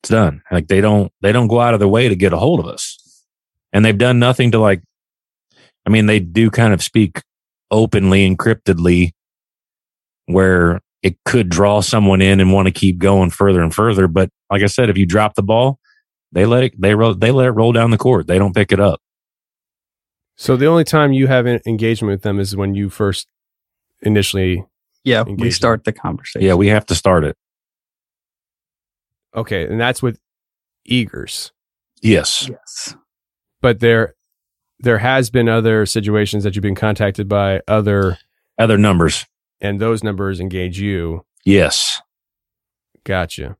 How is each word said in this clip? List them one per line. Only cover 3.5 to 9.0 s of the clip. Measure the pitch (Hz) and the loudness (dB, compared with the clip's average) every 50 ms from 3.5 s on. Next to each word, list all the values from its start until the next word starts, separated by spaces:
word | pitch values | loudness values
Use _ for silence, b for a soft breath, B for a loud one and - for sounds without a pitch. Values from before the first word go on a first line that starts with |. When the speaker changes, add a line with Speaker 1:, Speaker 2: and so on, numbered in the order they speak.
| _ _ _ _ | _ _ _ _
Speaker 1:
And | - 101 107 | 0 2 2
they've | 113 104 98 | 2 2 2
done | 120 127 123 120 | 2 2 2 2
nothing | 120 123 127 - 127 120 | 2 2 2 2 0 0
to, | 110 110 | 2 2
like, | 107 104 98 85 - _ _ _ _ _ _ _ _ _ _ _ _ _ b b b b b _ _ | 2 2 0 0 -4 _ _ _ _ _ _ _ _ _ _ _ _ _ b b b b b _ _
I | - | 0
mean, | 107 110 107 | 0 2 2
they | 104 107 104 | 2 2 0
do | 90 85 85 110 113 110 | -2 -2 0 0 0 2
kind | 104 - 117 110 101 | 2 2 2 2 2
of | 85 | 0
speak | - - _ 113 107 85 - - - _ _ _ _ _ _ _ _ _ | -2 -2 _ 0 0 0 -2 -12 -18 _ _ _ _ _ _ _ _ _
openly, | 107 107 110 110 - 104 95 95 95 98 98 92 | 0 0 0 2 0 0 2 2 2 4 2 2
encryptedly, | 92 85 - 113 113 - _ - 92 85 85 87 87 87 | 0 0 0 -2 -2 -2 _ -2 -2 0 2 2 2 2